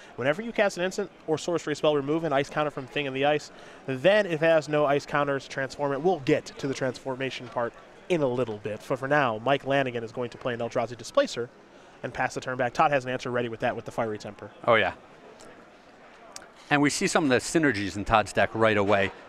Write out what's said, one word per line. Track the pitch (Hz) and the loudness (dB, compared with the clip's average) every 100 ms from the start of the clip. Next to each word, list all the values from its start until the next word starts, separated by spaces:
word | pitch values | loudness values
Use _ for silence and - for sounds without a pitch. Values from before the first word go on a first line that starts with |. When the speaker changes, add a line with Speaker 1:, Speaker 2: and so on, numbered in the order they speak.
| - - | -16 -4
Speaker 1:
Whenever | 127 180 | -2 -2
you | 233 | -4
cast | 220 202 - | 0 0 0
an | |
instant | 190 208 196 - - | -4 -4 -8 -10 -4
or | 151 | -2
sorcery | - 165 160 143 | 0 -2 -2 0
spell, | 156 | 2
remove | 147 139 160 | 2 0 -2
an | 160 | 0
ice | 139 139 | 0 0
counter | 151 147 | -2 -2
from | 143 127 | -4 -8
Thing | 147 139 | -6 -4
in | |
the | 131 143 | 0 2
Ice. | 151 - - - - - | 0 -2 -16 -20 -12 -6
Then, | 131 156 214 196 | 2 4 4 2
if | 156 | 2
it | 165 | 4
has | 160 151 | 4 2
no | 151 | 2
ice | 143 147 - | 2 2 0
counters, | 147 143 135 - | 0 0 -2 -4
transform | - 135 - 143 | -6 -6 -2 -2
it. | 135 | 0
We'll | 170 165 | 2 2
get | 139 143 - | 2 0 0
to | - 143 | -8 -6
the | |
transformation | 131 131 - 135 127 131 - 123 | -2 -2 -4 -8 -4 -6 -6 -8
part | 127 117 - - - - | -4 -4 -6 -18 -18 -2
in | 175 | 2
a | 135 | 2
little | 123 117 104 | 2 -2 -4
bit. | 107 107 - | -6 -8 -6
But | 135 | -4
for | 135 | 2
now, | 147 131 107 | 2 2 0
Mike | 123 139 | 0 0
Lanigan | 135 139 131 120 | 2 0 0 -4
is | 113 | -6
going | 127 120 | -6 -8
to | - | -6
play | 127 | -6
an | 117 | -4
Eldrazi | 117 131 113 120 | -4 -2 -4 -6
Displacer | - 185 - - 120 - - - - - | -2 0 0 -2 -8 -12 -20 -20 -20 -14
and | 127 | -10
pass | 127 127 | -4 -4
the | 135 | -4
turn | 131 127 | -6 -4
back. | 120 | -2
Todd | - 156 | 2 2
has | 143 | 2
an | 127 | -2
answer | 127 131 | -6 -4
ready | 120 120 | -2 -4
with | 110 | -2
that, | 120 110 | -4 -4
with | |
the | 113 | -6
Fiery | - 113 107 | -4 -4 -4
Temper. | 110 101 104 - - | -10 -14 -16 -4 2
Speaker 2:
Oh, | |
yeah. | 113 90 - - - - - - - - - - - - - - - - - - | 4 4 -2 -14 -20 -20 -20 -20 -20 -20 -20 -20 -20 -20 -20 -20 -20 -20 -20 0
And | 147 | 4
we | 143 | 4
see | - 190 | 2 0
some | 147 | 2
of | 147 | 4
the | 123 | 2
synergies | - 170 147 101 98 101 | 2 2 2 2 -4 -4
in | |
Todd's | 98 110 101 | 2 2 2
deck | 107 98 | 0 0
right | 110 110 104 | 2 2 4
away. | 101 101 98 - | 4 4 2 -4